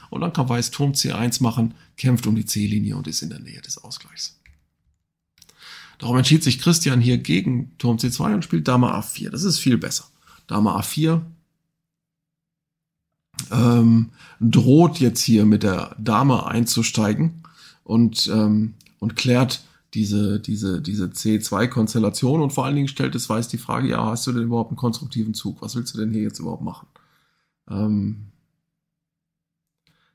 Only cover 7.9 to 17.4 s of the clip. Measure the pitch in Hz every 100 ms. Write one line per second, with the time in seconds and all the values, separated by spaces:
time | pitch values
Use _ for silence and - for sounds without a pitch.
7.9 | 117 123 123 151 208 - 170 - 127 123
8.9 | - 104 - - 127 190 - 135 117 -
9.9 | - - _ _ - - 104 104 87 110
10.9 | - 156 165 165 - _ _ _ _ _
11.9 | _ _ _ _ _ _ _ _ _ _
12.9 | _ _ _ _ - - 113 120 120 117
13.9 | 113 113 - - - 113 113 113 147 170
14.9 | 170 123 - - 110 107 104 104 90 85
15.9 | - 107 107 135 113 - 117 113 - 113
16.9 | - 104 104 165 -